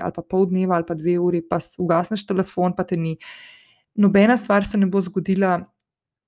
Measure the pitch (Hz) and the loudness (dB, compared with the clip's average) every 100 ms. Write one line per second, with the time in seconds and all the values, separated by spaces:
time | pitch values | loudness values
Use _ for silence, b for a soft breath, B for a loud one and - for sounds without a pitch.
0 | 170 - - 185 190 185 185 175 170 160 | -4 -8 -2 0 2 2 0 0 -2 -4
1 | 160 175 180 170 165 175 - - 175 165 | -2 0 0 -2 -2 -4 -4 -4 0 0
2 | 175 214 - 190 190 - 180 180 180 170 | 0 -4 -4 -2 -2 0 -2 -2 -4 -4
3 | 165 160 B B B B B B B - | -4 -6 B B B B B B B 0
4 | 202 202 214 247 - 202 202 208 196 196 | 4 6 4 2 2 0 2 0 0 0
5 | 180 185 165 190 190 175 - _ _ _ | -2 -4 -2 0 0 0 -4 _ _ _
6 | _ _ | _ _